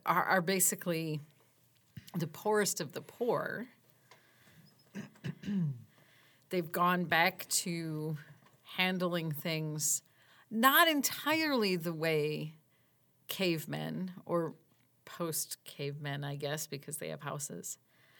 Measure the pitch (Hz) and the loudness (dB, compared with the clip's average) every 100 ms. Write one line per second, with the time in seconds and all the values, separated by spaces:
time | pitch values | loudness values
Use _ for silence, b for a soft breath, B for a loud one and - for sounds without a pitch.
0 | - 170 - 185 165 190 180 175 180 160 | 2 2 4 2 4 4 2 2 -2 -2
1 | 160 151 - _ _ _ _ _ _ - | -2 -4 -8 _ _ _ _ _ _ -20
2 | - 175 165 - 214 214 202 - 143 - | -8 -4 -4 -2 2 2 2 0 -6 -8
3 | - - 240 151 - - 254 _ _ _ | -10 -4 0 0 -2 -6 -8 _ _ _
4 | b b b b b b b _ _ 196 | b b b b b b b _ _ -16
5 | - - 147 - 196 202 151 120 - b | -16 -10 -10 -6 -2 0 0 -4 -12 b
6 | b b b b b 180 160 175 175 180 | b b b b b -4 0 4 4 4
7 | 160 165 180 - - - 180 170 160 151 | 4 6 6 2 -2 -2 -2 -4 -4 -4
8 | 156 147 B B - _ - - 185 185 | -4 -6 B B -20 _ -8 0 0 2
9 | 180 170 160 143 170 156 156 151 - - | 0 0 -2 -4 -4 -2 -4 -2 -2 -2
10 | - b b b b 220 262 302 330 294 | -6 b b b b 4 6 8 6 4
11 | - - 285 320 311 262 202 185 170 160 | 0 0 2 4 4 2 2 2 0 0
12 | 160 156 151 151 156 - _ _ _ _ | 2 2 2 -2 -6 -10 _ _ _ _
13 | _ _ - - 185 160 156 147 156 160 | _ _ -8 -2 0 0 -4 -6 -4 -4
14 | 185 180 - 170 160 - _ _ _ _ | -6 -8 -2 -2 -2 -6 _ _ _ _
15 | - - 170 156 - - - - 143 147 | -14 -8 -4 -4 -4 -8 -12 -8 -6 -6
16 | 147 143 143 143 143 151 - 143 - 151 | -6 -4 -4 -4 -4 -4 -6 -8 -8 -8
17 | - 147 143 147 - 175 - - _ b | -6 -6 -6 -6 -6 -8 -10 -14 _ b
18 | b | b